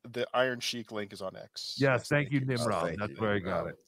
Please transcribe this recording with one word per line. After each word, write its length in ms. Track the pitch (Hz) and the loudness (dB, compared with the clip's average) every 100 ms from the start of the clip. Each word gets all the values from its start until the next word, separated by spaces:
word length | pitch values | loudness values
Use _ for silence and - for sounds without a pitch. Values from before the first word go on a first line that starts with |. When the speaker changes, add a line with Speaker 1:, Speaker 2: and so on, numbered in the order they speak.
| 127 | -8
Speaker 1:
the 160 | 120 120 | -4 0
Iron 280 | 123 127 120 | 4 2 2
Sheik 280 | - 120 113 | -4 -4 -6
link 180 | 107 101 | -6 -6
is 100 | 101 | -8
on 140 | 95 - | -8 -10
X. 400 | - - - - | -14 -12 -10 2
Speaker 2:
Yes, 220 | 135 123 | 4 4
Speaker 1:
Yes, 60 | - | 4
Speaker 2:
thank 240 | 147 139 | 0 2
you, 80 | 139 | 0
Speaker 1:
thank 120 | 131 | 0
you. 60 | 120 | 0
Speaker 2:
Nimrod. 240 | 117 95 | 2 2
Speaker 3:
Oh, 20 | 85 | 0
thank 120 | 85 | -2
Speaker 2:
That's 120 | 104 | -4
Speaker 3:
you, 60 | 67 | -2
Speaker 2:
where 160 | 110 | 0
I 60 | 104 | 2
got 160 | 92 87 | 0 -2
Speaker 3:
Nimrod. 100 | 82 | -2
Speaker 2:
it. 60 | 85 | -8